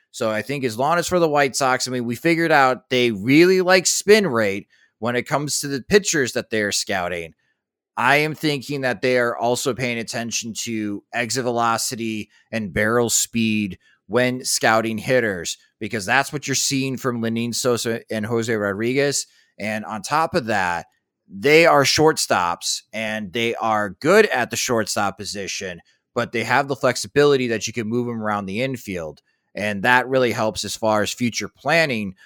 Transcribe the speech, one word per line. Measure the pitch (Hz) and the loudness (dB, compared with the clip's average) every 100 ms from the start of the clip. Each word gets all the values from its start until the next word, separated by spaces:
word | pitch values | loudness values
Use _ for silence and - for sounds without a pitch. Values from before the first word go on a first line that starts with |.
| _ | _
So | - 113 | -6 -4
I | 107 | -2
think | - 143 127 | -4 -4 -4
as | 110 | -2
long | 143 170 | 0 0
as | 160 | 0
for | 180 | 0
the | 160 | 2
White | 143 139 - | 2 2 2
Sox, | 131 127 127 | 0 0 -2
I | |
mean, | 127 | -4
we | 117 117 | -4 -2
figured | 165 165 165 | 0 2 4
out | 151 131 123 - | 4 4 2 0
they | 127 120 | 2 2
really | 101 110 147 175 185 | 2 4 6 8 6
like | 180 185 - | 4 4 2
spin | - 196 214 185 | 0 4 6 4
rate | 117 104 98 - _ _ _ | 2 0 -2 -8 _ _ _
when | 117 123 | -4 -4
it | |
comes | - 143 147 - | -2 -2 -2 -6
to | 143 | -4
the | 139 | -6
pitchers | - 208 - 156 120 | 2 2 2 0 0
that | 120 101 | -4 -4
they're | 110 101 | -2 0
scouting. | - - 98 87 87 80 - _ _ _ _ _ - | -2 -2 -4 -4 -6 -10 -16 _ _ _ _ _ -2
I | 120 147 | 2 2
am | 156 143 | 0 -2
thinking | 156 143 120 143 | -2 -2 -4 -4
that | 131 110 | -4 0
they | 127 123 | 0 2
are | 120 95 | 0 0
also | 120 123 139 | 0 0 -2
paying | 117 123 117 | -2 -4 -4
attention | 107 120 117 - 117 98 | -6 -8 -6 -6 -8 -8
to | 120 110 107 101 - | -6 -4 -4 -8 -8
exit | 113 120 127 | -6 -4 -2
velocity | 123 117 117 113 - 117 113 107 98 _ _ | -2 0 0 0 -2 -6 -6 -6 -10 _ _
and | 113 101 | -8 -4
barrel | 104 107 120 117 | 0 2 2 2
speed | - - 113 110 107 101 90 _ _ - | 0 -2 0 0 0 -2 -8 _ _ -4
when | 113 127 127 - | 0 0 -2 -4
scouting | - 120 110 113 110 | 0 2 2 2 -2
hitters, | 139 127 113 90 80 - _ - | 0 2 2 -2 -6 -10 _ -12
because | 107 113 92 | -8 -6 0
that's | 127 139 | 0 0
what | 151 - | -6 -4
you're | 131 | -2
seeing | - 135 131 127 | 0 -2 -2 -4
from | 135 120 | -4 -2
Lenyn | 113 113 120 110 | -2 -2 -4 -2
Sosa | 131 120 117 113 - | 0 0 -2 -6 -6
and | 110 110 | -6 -2
Jose | 117 113 | -2 -2
Rodriguez. | 110 101 98 117 135 143 135 - _ _ - | -2 -2 -2 -2 0 0 -2 -6 _ _ -10
And | 104 107 90 | -6 -6 -8
on | 107 | -10
top | - 151 165 180 | -4 -2 0 -2
of | 110 | -2
that, | 104 90 85 - _ _ _ _ | 0 0 -4 -8 _ _ _ _
they | 98 131 156 165 | -2 6 8 8
are | 147 | 6
shortstops | 131 - 156 127 - 107 85 87 - - - | 4 4 4 4 0 0 0 -2 -6 -8 -8
and | 107 110 107 98 | -8 -6 -6 -6
they | 117 117 104 | -2 -2 0
are | 110 107 104 | 0 0 -2
good | 87 151 208 208 | -2 4 6 6
at | 127 113 | 2 -2
the | - | -4
shortstop | - 113 101 113 101 - | -2 -2 -2 -2 -2 -4
position, | 92 101 92 - 95 87 - _ _ | -10 -10 -8 -8 -10 -12 -18 _ _
but | 120 117 | -4 -2
they | 117 | -2
have | 113 127 139 | 0 0 0
the | 135 | 0
flexibility | 127 117 107 143 147 135 123 | 0 0 0 4 4 4 2
that | 110 113 | -2 -4
you | |
can | 120 107 | -6 -4
move | 120 120 | -2 -4
them | 113 | -4
around | 107 104 95 | -4 -4 -4
the | 104 | -4
infield. | 135 127 - 87 78 73 _ _ _ | -4 -6 -8 -8 -8 -12 _ _ _
And | - 104 101 | -6 -4 0
that | 120 127 123 | 2 2 2
really | 131 123 | 0 0
helps | 117 110 - | 0 -2 -4
as | 101 - | -8 -4
far | 110 107 | 0 0
as | 98 | -2
future | - 120 - 101 | -4 -4 -4 -8
planning | _ 135 165 156 113 98 - | _ -2 0 0 -2 -6 -10